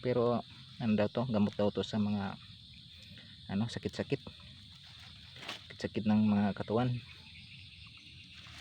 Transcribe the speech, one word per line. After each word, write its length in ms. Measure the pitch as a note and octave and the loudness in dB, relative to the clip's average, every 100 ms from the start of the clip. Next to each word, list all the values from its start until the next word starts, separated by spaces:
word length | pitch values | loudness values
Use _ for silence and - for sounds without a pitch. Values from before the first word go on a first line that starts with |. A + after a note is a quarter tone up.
Pero 400 | B2+ B2 A#2+ A#2 - - - - | 2 4 4 2 -2 -14 -18 -4
ano 80 | A#2 G#2 | 2 4
daw 80 | G#2 | 4
to, 160 | - B2+ | 2 2
gamot 240 | G#2+ G#2 - | 4 4 4
daw 160 | G#2 | 2
to 160 | G2 F#2+ | 2 -2
sa 80 | A2 | 0
mga, 400 | G#2 G#2 G2 - - - - - - - - - - - - | 2 0 -2 -6 -14 -20 -20 -20 -20 -20 -18 -18 -18 -20 -4
ano, 160 | G2 A2+ | -2 0
sakit-sakit. 480 | - G#2 - G2+ C#3 - - - - - - - - - - - - - - | -2 -4 -4 -2 -2 -4 -16 -18 -18 -20 -20 -20 -20 -18 -18 -18 -14 -12 -12
Sakit-sakit 400 | - - G3+ - | -14 -6 -4 0
ng 180 | G#3+ G#2+ G#2+ | 4 6 6
mga 240 | G2+ G#2 | 6 4
katawan. 400 | F#2+ G2+ G#2+ B2 A#2+ - - - - - - - - - - - - - - - - | 0 0 2 2 0 -6 -20 -18 -18 -16 -16 -18 -18 -20 -20 -20 -20 -20 -18 -18 -18